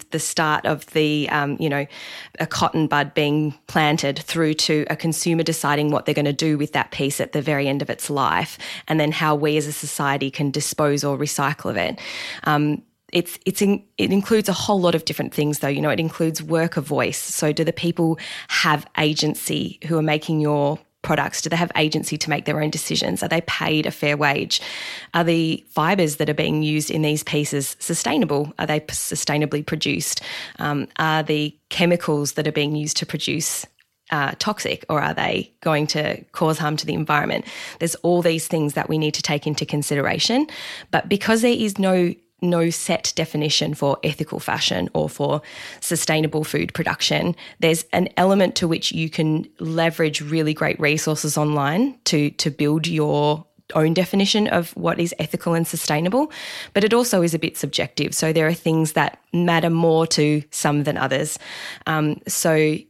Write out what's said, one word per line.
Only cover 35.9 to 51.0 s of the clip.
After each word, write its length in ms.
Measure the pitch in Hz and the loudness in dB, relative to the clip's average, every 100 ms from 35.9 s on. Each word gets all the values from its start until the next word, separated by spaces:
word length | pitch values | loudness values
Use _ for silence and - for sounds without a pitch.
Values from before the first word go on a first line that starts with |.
| 156 151 - - | 0 -2 -4 -8
cause 280 | - 160 160 | -2 0 2
harm 180 | 151 151 | -2 -2
to 80 | 156 | -2
the 80 | |
environment? 520 | 165 156 147 - - - - - - | -2 0 2 2 -2 -4 -12 -14 -6
There's 160 | 170 - | -4 -2
all 260 | 170 175 | 2 4
these 260 | 170 165 - | 4 2 0
things 280 | 165 147 151 | 0 0 -2
that 120 | - | -2
we 120 | 156 | 0
need 160 | 151 - | 0 -2
to 80 | |
take 240 | - 147 - | -2 -2 -2
into 180 | 147 156 | -2 -2
consideration. 800 | - 143 143 135 - - 240 302 - - - - | -2 0 0 0 0 2 2 0 -4 -12 -14 -2
But 180 | 160 - | -2 0
because 320 | 202 - 226 | 0 2 4
there 100 | 240 | 4
is 280 | 240 214 196 | 2 0 0
no, 340 | 190 185 175 - _ _ | 2 4 2 0 _ _
no 280 | 180 175 165 | 0 2 2
set 420 | 165 - 165 - - | 0 -2 -2 -2 -4
definition 560 | 160 151 151 - 143 | -2 -2 0 0 -2
for 240 | 147 143 135 | 0 0 0
ethical 380 | - 147 156 - | -2 -4 -6 -6
fashion 500 | - - - 185 180 | -4 -2 -2 -2 -2
or 160 | 160 151 | -2 -2
for 320 | - 143 147 - - - - | -2 -2 -2 -6 -16 -16 -10
sustainable 640 | - 165 - 160 156 151 151 | -4 -2 0 2 2 0 -2
food 280 | 151 - | -2 -2
production, 640 | - 160 - - 151 - 170 - - | -2 -2 0 0 0 0 -4 -8 0
there's 240 | 165 165 - | 2 2 0
an 160 | 185 185 - | 0 0 2
element 400 | 185 196 180 - | 4 4 4 2
to 100 | 175 | 0
which 280 | 165 - | 0 -2
you 160 | 165 160 | -2 -4
can 360 | - 156 156 - - | 0 0 0 -2 -8
leverage 600 | 160 160 165 160 160 147 | -4 0 0 2 0 0
really 320 | 147 160 156 | -2 0 0
great 260 | 151 156 - | 0 0 0
resources 580 | 156 151 | 2 2